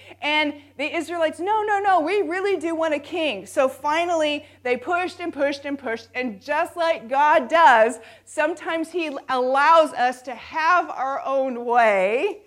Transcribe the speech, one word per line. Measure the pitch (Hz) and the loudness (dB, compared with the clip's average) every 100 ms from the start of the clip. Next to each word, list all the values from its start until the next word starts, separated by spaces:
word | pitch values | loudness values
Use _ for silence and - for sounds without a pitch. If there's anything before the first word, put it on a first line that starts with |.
| - - | -20 -10
And | 294 302 302 294 - - | -4 -2 -2 -6 -14 -8
the | 285 330 | -6 -4
Israelites, | 311 339 320 - | -4 -2 -2 -2
"No, | 359 427 | -2 0
no, | 427 403 | 0 0
no, | 403 370 | 2 2
we | 311 415 | 2 0
really | 311 359 403 370 | -2 -2 -2 -2
do | 330 | -2
want | 320 320 | -2 -2
a | 294 | -4
king." | 294 349 311 196 | -6 -4 -4 -4
So | - 302 262 | -6 0 0
finally, | 269 294 320 349 339 302 294 - _ | -2 -4 -2 0 0 0 -2 -8 _
they | 247 247 | -4 -4
pushed | 294 349 359 - | -2 -2 -4 -6
and | 339 | -10
pushed | 277 285 285 285 | -4 -2 -4 -8
and | 285 | -8
pushed. | 247 226 - | -6 -8 -8
And | 247 254 196 | -8 -8 -8
just | - 294 339 | -4 -2 -2
like | 349 330 311 226 | -2 -2 -2 -2
God | 269 294 320 240 | 2 4 4 4
does, | 320 320 233 226 254 - - | 6 8 8 6 0 -12 -20
sometimes | - - 302 339 349 330 320 | -10 -4 -2 -2 -6 -6 -4
he | 349 320 277 - | -4 -6 -6 -4
allows | 262 254 269 294 330 302 | -2 0 2 6 6 4
us | - 247 254 | 2 -2 -2
to | - | -10
have | 233 - 311 320 359 311 | -16 -10 -2 2 2 2
our | - 269 277 | -4 -6 -4
own | - 269 262 240 240 | -2 -2 -2 -4 0
way | 240 220 196 190 233 403 349 | 4 4 4 2 0 -2 -6